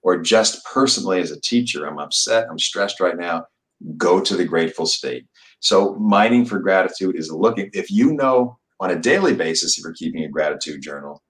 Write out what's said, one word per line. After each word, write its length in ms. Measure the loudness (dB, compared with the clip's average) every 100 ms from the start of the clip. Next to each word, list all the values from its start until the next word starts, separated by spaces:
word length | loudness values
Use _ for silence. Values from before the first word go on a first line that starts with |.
Or 160 | 2 0
just 460 | 2 2 2 -2 -6
personally 540 | 0 2 2 0 -2
as 120 | -2
a 100 | -6
teacher, 440 | 0 0 0 -6 -8
I'm 100 | -8
upset, 500 | -6 -4 2 0 0
I'm 100 | -6
stressed 400 | -6 -2 -4 0
right 180 | -2 -2
now, 280 | -4 -6 -8 _ _ _ -14 0
go 220 | 4 4
to 160 | 2 -2
the 100 | 0
grateful 400 | 0 -2 -2 -4
state. 400 | -4 -4 -8 _ _ _ _
So 340 | 2 4 4 0
mining 500 | 4 4 6 4 2
for 140 | 0
gratitude 560 | 2 2 2 -2 -4 -2
is 160 | -6
looking, 400 | 0 0 0 -6
if 160 | -8 -2
you 240 | 4 4
know 440 | 4 2 2 2 -6 _ _
on 120 | -4
a 80 | 0
daily 340 | 2 2 2
basis, 440 | 0 -2 -2 -2 -4
if 60 |
you're 100 | -6
keeping 300 | -10 -8 -6
a 60 | -6
gratitude 540 | -2 -2 -4 -10 -10
journal 400 | -12 -14 -14 -18